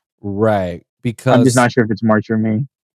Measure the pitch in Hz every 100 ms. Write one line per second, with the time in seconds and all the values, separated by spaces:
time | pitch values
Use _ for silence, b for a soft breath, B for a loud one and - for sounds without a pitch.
0 | _ _ 101 98 110 104 90 87 _ _
1 | 120 110 131 127 127 123 120 127 110 101
2 | 113 107 - 110 110 110 139 _ _